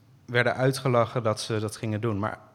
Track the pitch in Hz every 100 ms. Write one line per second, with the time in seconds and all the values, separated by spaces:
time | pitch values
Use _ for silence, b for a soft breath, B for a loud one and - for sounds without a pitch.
0 | _ _ - 120 120 - 131 131 135 123
1 | 110 127 110 107 - 110 107 - 113 107
2 | 117 101 107 - -